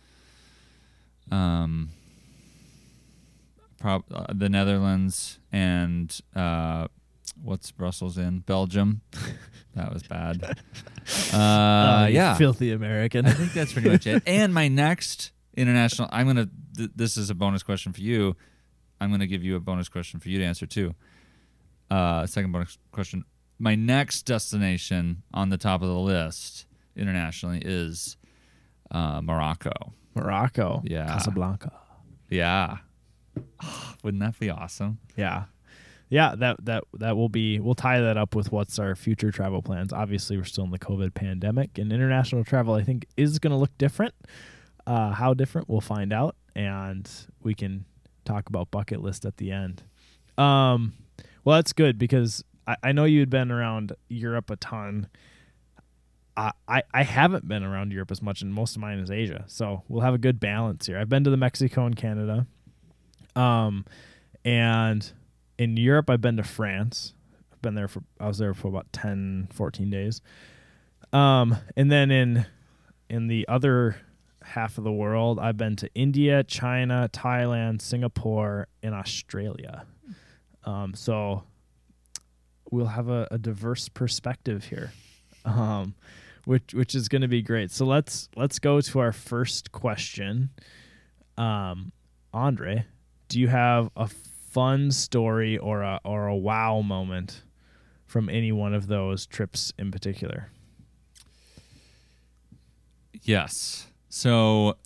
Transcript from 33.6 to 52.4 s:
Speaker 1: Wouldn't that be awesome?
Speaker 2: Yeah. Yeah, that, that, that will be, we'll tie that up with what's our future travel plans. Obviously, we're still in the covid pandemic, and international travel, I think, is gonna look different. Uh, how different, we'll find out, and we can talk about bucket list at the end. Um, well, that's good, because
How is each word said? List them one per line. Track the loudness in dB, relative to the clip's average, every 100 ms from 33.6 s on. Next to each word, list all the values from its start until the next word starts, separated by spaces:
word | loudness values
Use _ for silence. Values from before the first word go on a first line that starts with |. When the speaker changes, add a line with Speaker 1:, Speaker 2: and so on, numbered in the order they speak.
| -14 -14 -16 -10
Speaker 1:
Wouldn't | -6 -2
that | -2 -2
be | -4
awesome? | -4 -8 -6 -6 -6 -8 -4
Speaker 2:
Yeah. | -2 -2 -6 _ _ -20 -20 -20 0
Yeah, | 4 4 2
that, | -2 -2 -4
that, | -4 -6 -6
that | -2 0
will | 0
be, | 0 0 0
we'll | 0
tie | 0 2 2
that | 4 2
up | 0 0
with | 0
what's | -2 -2 -2
our | -4
future | -2 -2 0 0
travel | -2 -2 -2
plans. | -4 -4 -4
Obviously, | -4 -4 -4 -2 -4
we're |
still | -4 -4
in | -4
the | -4
covid | -4 -2 -2
pandemic, | -2 -4 -2 0 0 -2 -4
and | -2
international | 0 2 2 2 0
travel, | 2 2 4
I | 2
think, | 2 -2 -4 0
is | 0 2
gonna | 0 2
look | 0 0
different. | 0 0 -4 -6 -20 -20 -20 -20 -20 _ -2
Uh, | 0 0
how | 0 2
different, | 2 0 -2 -2
we'll | -2
find | -2 -4 -2
out, | 0 0 -4 _
and | -6 -4 -4 -6 -8 -12 -16 -20 -8
we | -4
can | -4 -4 -8 -12 _ _ _
talk | -6 -4 -4
about | -6 -4
bucket | -4 -4 -6
list | -6 -8
at | -8 -8
the | -8
end. | -6 -8 -10 -16 _ _ _ _ 2
Um, | 4 6 4 4 0 -6 -16 -20 -20 _
well, | 4 4
that's | 4
good, | 4 4 4
because | 2 2 2 -4